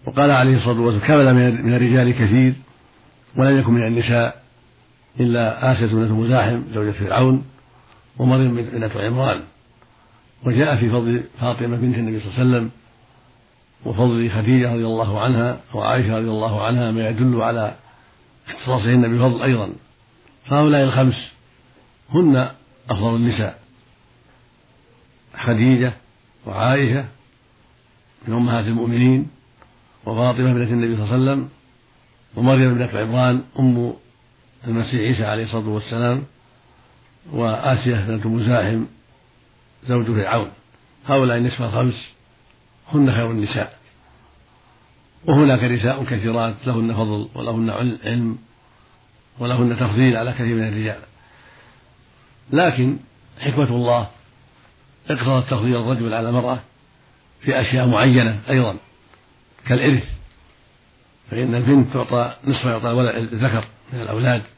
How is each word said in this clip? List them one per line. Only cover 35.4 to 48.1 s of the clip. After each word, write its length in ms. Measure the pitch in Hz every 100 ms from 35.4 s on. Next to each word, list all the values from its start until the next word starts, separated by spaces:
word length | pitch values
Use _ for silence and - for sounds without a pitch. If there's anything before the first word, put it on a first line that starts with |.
الصلاة 240 | 110 113 107
والسلام، 560 | 107 104 117 120 127 139 _ _ _ _ _ _ _ _ _ 170
وآسية 640 | 147 117 110 143 131 123
بنت 320 | 117 98 110 107
مزاحم 580 | 113 113 123 98 113 117 - _ _ _ _ _ _ _ _ 127
زوج 180 | 123 113
فرعون. 440 | 107 95 113 92 - _ _ _ _ -
هؤلاء 320 | 139 127 120
النسوة 280 | 123 123 113
الخمس 480 | 113 127 - - _ _ _ _ _ _ _ -
هن 200 | 151 135
خير 180 | 110 117
النساء. 480 | 113 104 127 101 - _ _ _ _ _ _ _ _ _ _ _ _ _ _ -
وهناك 380 | 143 147 123
نساء 400 | 123 120 110 135
كثيرات 500 | 127 117 110 117 113 104 127
لهن 280 | 117 113
فضل 340 | 107 110 104 -
ولهن 360 | - 117 113 113
عل-، 280 | 101 123 110
علم 340 | 107